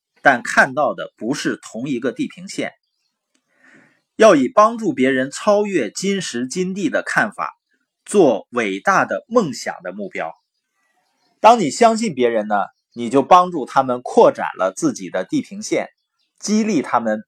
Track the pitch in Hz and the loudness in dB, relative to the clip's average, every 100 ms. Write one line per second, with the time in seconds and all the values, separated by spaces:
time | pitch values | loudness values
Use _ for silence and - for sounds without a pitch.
0 | _ _ 147 123 - - 170 131 135 87 | _ _ 2 2 2 0 2 2 -2 -2
1 | 80 - 110 147 151 113 - 113 143 120 | -10 -8 -6 -4 -6 -6 -10 -10 -6 -4
2 | 127 113 131 - - - 113 - _ _ | -4 -6 -8 -10 -14 -10 -10 -12 _ _
3 | _ _ _ _ _ _ _ _ _ _ | _ _ _ _ _ _ _ _ _ _
4 | _ - 214 156 127 - 214 233 214 131 | _ 4 6 6 4 4 4 2 -4 0
5 | 131 131 135 - 214 208 208 180 113 - | 0 0 -4 -4 0 2 0 -2 -4 -6
6 | 190 196 165 120 127 180 185 190 165 101 | -4 -4 -6 -6 -6 -4 -6 -4 -4 -4
7 | - - 113 92 80 - _ _ _ _ | -2 -2 -2 -4 -10 -12 _ _ _ _
8 | - 208 151 107 - 120 107 98 - 185 | -2 4 4 2 -4 -4 -4 -2 0 0
9 | 123 98 - 233 170 113 - - 90 92 | 0 -4 -4 -2 -2 -4 -10 -10 -12 -12
10 | 98 95 80 - _ _ _ _ _ _ | -10 -10 -10 -12 _ _ _ _ _ _
11 | _ _ _ _ 214 240 151 - 226 220 | _ _ _ _ 4 6 2 2 2 4
12 | 226 123 120 117 104 104 95 _ _ - | -2 0 0 0 0 -2 -4 _ _ -10
13 | 117 135 131 180 180 170 117 139 131 123 | -2 0 6 4 4 -2 -4 -2 -2 -4
14 | - - 170 123 85 - 95 - 160 110 | -2 4 4 2 -4 -4 -4 -2 -4 -4
15 | 90 92 92 147 - 101 107 143 - _ | -6 -8 -4 -6 -6 -10 -6 -6 -6 _
16 | _ _ _ _ - 214 220 165 120 123 | _ _ _ _ -2 0 0 -2 0 -2
17 | 113 107 | -2 -4